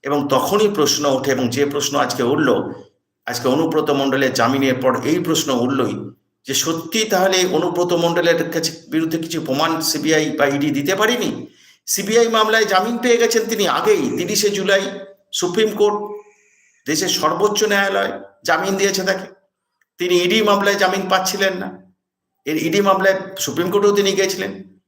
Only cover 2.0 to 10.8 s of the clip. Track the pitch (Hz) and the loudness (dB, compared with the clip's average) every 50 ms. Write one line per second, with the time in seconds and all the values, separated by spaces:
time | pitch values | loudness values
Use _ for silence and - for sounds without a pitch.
2 | 131 127 - - 120 120 143 151 151 127 110 95 - - - - - _ _ _ | -2 -2 -2 -2 0 0 2 2 2 2 2 0 -2 -6 -10 -14 -18 _ _ _
3 | _ _ _ _ _ 120 120 117 - 127 131 151 160 165 165 156 151 147 143 139 | _ _ _ _ _ -8 -8 -2 0 0 2 2 0 0 0 0 0 0 0 0
4 | 139 139 131 139 139 127 - 120 117 120 135 139 139 135 127 127 127 131 123 120 | 0 0 0 0 0 0 2 2 2 2 2 2 2 0 0 2 0 0 0 0
5 | - 143 160 180 165 160 160 - - 139 131 120 120 127 139 135 135 104 101 - | 0 0 0 0 0 0 -2 -2 0 0 0 0 0 0 0 -2 -2 -2 -4 -8
6 | - - - _ _ _ _ _ _ - 135 - - 160 165 165 165 - - 220 | -10 -12 -16 _ _ _ _ _ _ -4 -4 -2 -2 -2 -4 -4 -6 -4 -2 -2
7 | 214 214 208 180 190 190 190 185 180 180 165 156 175 170 156 175 175 175 180 170 | 0 0 2 2 2 2 2 2 2 2 0 0 0 0 0 -2 0 0 2 2
8 | 170 165 165 175 165 170 165 165 - - - 165 151 - - - - - 160 160 | 2 2 0 2 2 2 2 2 0 -4 -4 -4 -4 -4 -8 -10 -12 -4 -2 -2
9 | 160 160 165 160 - - - 156 123 127 131 143 160 160 160 147 - - - 147 | -2 -2 -4 -6 -6 -6 -6 -6 -4 -4 -2 0 0 0 0 -2 -2 -4 -4 -2
10 | - 156 160 151 151 143 - - 143 139 139 143 143 151 127 143 | 0 2 2 2 2 0 0 0 0 0 2 0 -2 0 -2 -2